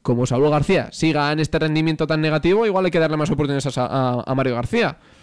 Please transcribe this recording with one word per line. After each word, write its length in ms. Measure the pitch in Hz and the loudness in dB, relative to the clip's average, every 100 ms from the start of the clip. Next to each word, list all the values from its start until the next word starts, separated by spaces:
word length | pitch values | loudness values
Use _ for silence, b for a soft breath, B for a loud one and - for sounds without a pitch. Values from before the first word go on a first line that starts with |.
como 240 | - 120 | -2 0
Saúl 240 | 127 123 147 | 0 2 2
García 400 | 147 143 180 117 | 2 2 0 0
siga 400 | - 160 151 147 | -2 0 2 0
en 80 | 156 | 0
este 180 | 156 160 | -2 0
rendimiento 480 | 156 156 160 156 156 | 0 0 0 0 0
tan 160 | 156 | 0
negativo, 420 | 156 151 170 202 | 0 0 2 2
igual 220 | 226 190 185 | 2 0 0
hay 40 | |
que 80 | 170 | 2
darle 200 | 160 156 | 2 0
más 120 | 147 | -2
oportunidades 460 | 143 143 139 139 131 | -2 -2 -2 -4 -4
a, 80 | 123 | -2
a, 360 | 135 127 123 - | 0 0 -2 -2
a 80 | |
Mario 200 | 135 131 | -2 -2
García. 440 | 117 120 233 180 - b b | -2 -2 -2 -2 -4 b b